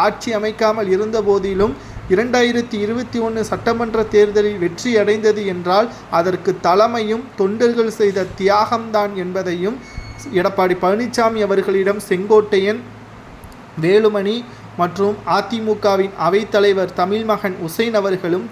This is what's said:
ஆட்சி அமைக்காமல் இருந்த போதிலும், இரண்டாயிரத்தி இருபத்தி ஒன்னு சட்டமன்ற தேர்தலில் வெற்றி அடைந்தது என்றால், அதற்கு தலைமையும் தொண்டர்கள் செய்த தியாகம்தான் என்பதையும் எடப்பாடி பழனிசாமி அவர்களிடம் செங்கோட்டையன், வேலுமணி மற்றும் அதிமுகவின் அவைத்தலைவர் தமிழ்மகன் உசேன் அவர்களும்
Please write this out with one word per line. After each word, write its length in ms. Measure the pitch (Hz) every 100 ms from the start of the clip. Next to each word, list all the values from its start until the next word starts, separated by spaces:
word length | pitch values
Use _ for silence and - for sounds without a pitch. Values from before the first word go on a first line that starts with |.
ஆட்சி 300 | 202 208 247 214
அமைக்காமல் 500 | 214 214 220 220 202 185
இருந்த 240 | 214 226 202
போதிலும், 480 | 196 196 190 214 277 - - - 190
இரண்டாயிரத்தி 600 | 247 247 240 240 240 214 208
இருபத்தி 320 | 233 247 240 226
ஒன்னு 160 | 226 208
சட்டமன்ற 560 | 180 - 233 233 226 214 208
தேர்தலில் 440 | 208 208 208 202 170
வெற்றி 260 | 165 247 220
அடைந்தது 400 | 202 220 214 208 196
என்றால், 360 | 180 175 196 233 - - 170
அதற்கு 340 | 175 185 190 185 180
தலைமையும் 560 | 185 226 233 214 226 262 -
தொண்டர்கள் 560 | 196 220 240 233 226 220
செய்த 280 | 208 196 180 -
தியாகம்தான் 720 | 190 208 220 226 226 214 208 202
என்பதையும் 540 | 180 185 180 175 190 254 - - - - 285 196
எடப்பாடி 360 | 190 190 185 180
பழனிசாமி 600 | 180 208 240 - 226 226
அவர்களிடம் 560 | 202 196 196 196 190 208 -
செங்கோட்டையன், 760 | 180 208 214 208 196 196 233 - - - - - - - - - -
வேலுமணி 500 | 165 202 214 208 196 233 240 - - -
மற்றும் 360 | 175 175 202 208 175 185
அதிமுகவின் 760 | 196 226 220 208 208 196 196 - 160
அவைத்தலைவர் 680 | 202 202 208 202 190 180 -
தமிழ்மகன் 560 | 180 214 220 202 202 185 165
உசேன் 300 | - 233 214
அவர்களும் 440 | 196 185 175 180 226